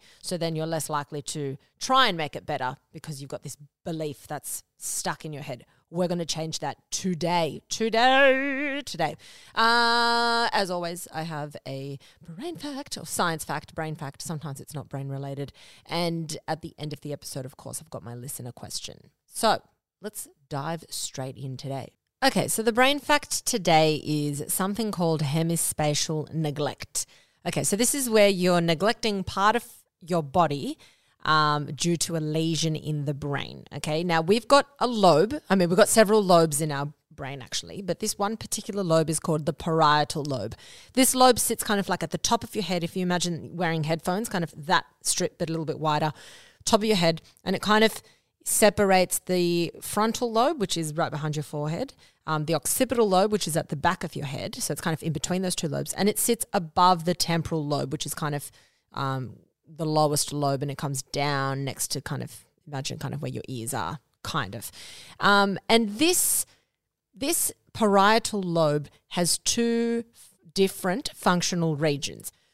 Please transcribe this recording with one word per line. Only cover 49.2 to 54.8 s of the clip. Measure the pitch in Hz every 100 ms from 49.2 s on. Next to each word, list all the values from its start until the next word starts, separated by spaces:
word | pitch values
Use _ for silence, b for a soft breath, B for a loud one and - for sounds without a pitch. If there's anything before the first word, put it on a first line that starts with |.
| - 180 175 170 170 -
frontal | - - 214 220 240
lobe, | 220 262 320
which | 190 -
is | 156 151
right | 147
behind | 147 151 151
your |
forehead, | 147 151 147 170 277 - b b -
um, | 156 151
the | 160
occipital | - - 254 233 214
lobe, | 185 208
which | 208 -
is | 156
at | -
the | 147
back | 170 185
of | 160 143
your | 143
head, | 135 95 240
so | -
it's | 156